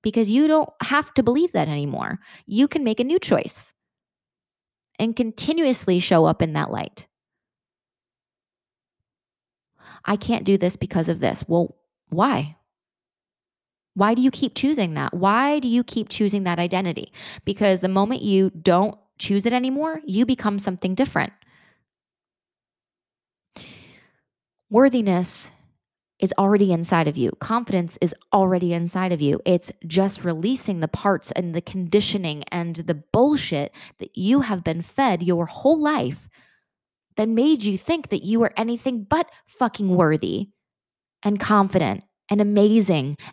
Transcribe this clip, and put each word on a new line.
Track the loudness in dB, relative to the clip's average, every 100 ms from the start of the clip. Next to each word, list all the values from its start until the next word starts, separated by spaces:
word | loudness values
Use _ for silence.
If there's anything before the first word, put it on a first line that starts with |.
Because | -2 0 2
you | 4 4
don't | 4 0 -6
have | -2 -2 0 0
to |
believe | 2 2 0
that | 0 -2
anymore. | -2 -4 -6 -8 -10 -14 -20 -4
You | 2 2
can | 2
make | 0 0
a |
new | 0 0
choice | 2 0 0 -8 -12 _ _ _ _ _ _ _ _ _ _ _ _ -4
and | -2 -2
continuously | -4 -4 -2 0 2 2 0 0
show | 4 4 4
up | 2
in | 0
that | -2 -4
light. | -6 -10 -14 -20 _ _ _ _ _ _ _ _ _ _ _ _ _ _ _ _ _ _ _ _ _ _ _ _ _ _ _ -20 -10 -4
"I | -4
can't | -2 -2 2
do | 2
this | 2 -2
because | -4 -2 -2
of | -2
this." | -2 -4 -2
Well, | 0 0 -6 _ _ -6
why? | 0 0 0 -6 -12 _ _ _ _ _ _ _ _ _ _ _ _ _ 0
Why | 2
do | 4
you | 2
keep | 0 -4 0
choosing | 0 0 -2
that? | -2 -4
Why | 0 0 2 2 0
do | 0
you | 0
keep | 0 -4 -4
choosing | -2 0 0
that | -2 -2
identity? | -2 -2 -2 -6 -10 -16 -18 -10
Because | -6 0 2 2
the | 2
moment | 2 0 -2
you | 2 2 2
don't | 0 2 4 2 -4 _ -10
choose | -2 0 0
it |
anymore, | 0 -2 -2 -4 -6 -4
you | 0 0
become | 0 -2 -2
something | -4 -4 -4
different. | -2 -2 -2 -4 -8 _ _ _ _ _ _ _ _ _ _ _ _ _ _ _ _ _ _ _ _ _ -20 -20 -20 -20 _ _ _ _ _ _ _ 0
Worthiness | 6 6 4 2 2 0 -6 -14 _ _ _ _ _ _ -4
is | -2 2
already | 2 4 4
inside | 0 0 0 0
of | 0
you. | -2 -4
Confidence | -4 -4 -2 -2 -4 -2
is | -4 -4 _
already | 2 4 2 0
inside | -2 -2 -2 -2
of | 0
you. | 0 0 2
It's | 0 0 -14 -4
just | 0 0 -2
releasing | -6 -4 -4 -4 -4 -4
the | -4
parts | -2 -2 -2 -4
and | -6 -4
the | -6
conditioning | -6 -6 0 0 2 -2 -4 -6 -8
and | -6 -6 -6
the | -6 -6
bullshit | -2 2 4 2 -2 -4 -6 -10 -20 -18
that | -14 -4
you | 0 2
have | 0 -4
been | -4 -6
fed | -6 -2 0 0
your | 0 0 -2
whole | 0 2 2
life | 2 -2 -4 -8 -16 _ _ _ _ _ _ _ _ -4
that | 0
made | 2 4 2
you | 0 -2
think | -2 -4 -4
that | -6
you | 0 2
were | 2 0
anything | -4 -4 -4 -4
but | -2 -2 -2 _ _
fucking | -2 -2 0 0 4
worthy | 4 2 -2 -4 -6 _ _ _ _ _ _ _
and | -4 -2
confident | 2 2 4 0 0 -4 -10 _ -2
and | 0
amazing | 2 4 6 6 4 2 -2 -8 -10